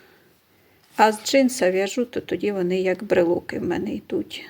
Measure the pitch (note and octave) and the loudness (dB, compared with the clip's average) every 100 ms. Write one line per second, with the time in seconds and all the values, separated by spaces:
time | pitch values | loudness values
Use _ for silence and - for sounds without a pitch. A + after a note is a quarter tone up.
0 | _ _ _ _ _ _ _ _ _ - | _ _ _ _ _ _ _ _ _ 2
1 | G#4+ G#3+ - C4+ B3+ - F#3 F#3 G3 B3 | 4 4 2 4 4 2 0 2 0 -2
2 | A#3+ - - F3+ G#3 G3 F3+ F#3 F#3 F3+ | -4 -6 -6 -4 -2 -2 0 0 0 -2
3 | G#3 F#3 E3+ F3 - - - F3 G3+ G3+ | 0 2 2 0 -4 -6 -4 -2 -4 -8
4 | - - - - | -6 -6 -6 -12